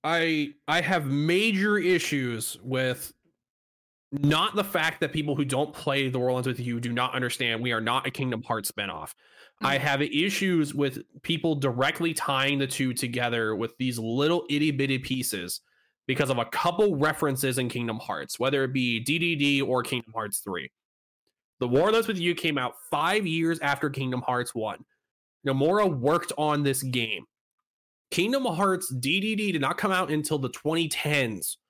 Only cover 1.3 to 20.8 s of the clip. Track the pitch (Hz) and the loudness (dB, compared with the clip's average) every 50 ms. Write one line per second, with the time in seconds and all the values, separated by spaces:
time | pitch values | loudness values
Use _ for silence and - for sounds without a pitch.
1.3 | 175 190 220 226 202 190 196 208 208 208 170 180 185 170 - - 151 139 131 123 | 4 4 4 2 2 2 2 2 2 2 4 4 4 2 2 0 -2 -2 0 -2
2.3 | 117 110 110 - - - - 127 131 131 131 127 123 127 - - - _ _ _ | -4 -4 -6 -6 -8 -8 -6 -4 -2 0 0 0 -2 -4 -8 -14 -14 _ _ _
3.3 | _ _ _ _ _ _ _ _ _ _ _ _ _ _ _ _ - 143 143 147 | _ _ _ _ _ _ _ _ _ _ _ _ _ _ _ _ -4 0 2 4
4.3 | 151 156 185 214 185 208 196 202 - 175 156 160 160 - 170 147 - 160 147 151 | 4 4 2 2 0 -2 -2 0 0 2 2 2 0 0 -4 -2 -2 -2 -2 -2
5.3 | 143 131 143 131 131 127 147 151 - - - 151 139 139 139 131 127 131 123 127 | 0 -2 0 0 0 0 0 -2 -4 -6 -2 0 0 2 0 0 0 0 0 2
6.3 | 127 127 123 131 123 123 120 123 120 117 120 120 120 120 123 127 - 131 127 120 | 0 0 0 -2 -4 -4 -4 -4 -4 -4 -4 -2 0 0 0 0 0 -2 -2 -2
7.3 | - - 131 120 113 110 120 127 117 110 110 113 120 131 127 127 127 - 135 127 | -2 0 0 0 0 0 0 0 0 0 0 0 0 0 -2 -4 -4 -4 -4 -4
8.3 | 120 113 - - 120 110 101 - - - 101 98 87 78 76 - - _ _ _ | -4 -4 -4 -4 -4 -2 -2 -6 -6 -6 -6 -6 -6 -8 -10 -12 -14 _ _ _
9.3 | - - - - _ _ - 135 139 135 131 151 139 135 147 - - 147 170 202 | -20 -20 -20 -20 _ _ -2 0 0 2 2 2 2 2 0 0 2 0 0 2
10.3 | 196 - 196 190 180 165 151 143 - 147 143 139 131 - - _ _ - _ - | 0 0 2 2 4 4 2 2 0 0 0 0 0 -4 -12 _ _ -14 _ -2
11.3 | 170 160 - 170 156 143 135 135 120 120 131 143 160 - 170 170 160 - - - | -2 0 2 0 0 2 0 0 2 2 0 0 2 0 -2 -2 -2 -2 -2 -2
12.3 | 139 131 135 139 143 139 139 131 135 - 135 127 123 - - 120 117 120 123 120 | 0 2 2 2 2 0 0 -2 -2 -2 -2 -2 -2 -2 -4 -4 -2 -2 -2 0
13.3 | 120 117 113 107 110 98 117 113 - _ 127 127 120 117 113 113 117 131 143 156 | 0 0 0 0 0 -2 -4 -6 -4 _ -4 -2 -2 -2 -4 -2 0 0 2 2
14.3 | 170 175 - - 147 147 151 156 143 131 135 135 135 127 131 - 131 131 123 - | 2 0 0 -2 -2 0 2 0 0 0 0 0 -2 -2 -2 -4 -4 -4 -2 -4
15.3 | - 98 87 87 - - _ _ _ _ _ _ _ _ _ - 131 127 147 127 | -4 -4 -4 -6 -8 -10 _ _ _ _ _ _ _ _ _ -4 0 0 2 0
16.3 | 135 120 117 - - - - 175 175 180 214 208 170 139 143 156 147 - 160 147 | 2 0 0 -2 -2 0 0 0 2 4 2 2 4 2 2 0 0 0 0 0
17.3 | 131 127 143 135 123 135 127 120 - 127 120 117 110 110 - - 95 78 69 - | 0 0 -2 -2 0 0 -2 -2 -4 -4 -4 -4 -6 -8 -8 -8 -8 -8 -6 -8
18.3 | - - 117 135 139 139 135 127 131 131 127 123 117 113 120 143 156 170 170 170 | -6 -2 -2 0 2 0 0 0 0 0 0 0 0 -2 0 0 0 0 0 0
19.3 | 165 143 143 143 143 139 135 - 127 127 120 - 131 123 - - 107 113 110 101 | 0 2 2 2 4 2 2 2 0 0 0 -2 -4 -4 -6 -6 -8 -8 -6 -6
20.3 | 98 - - 104 92 85 67 65 _ _ | -6 -8 -6 -6 -6 -6 -6 -10 _ _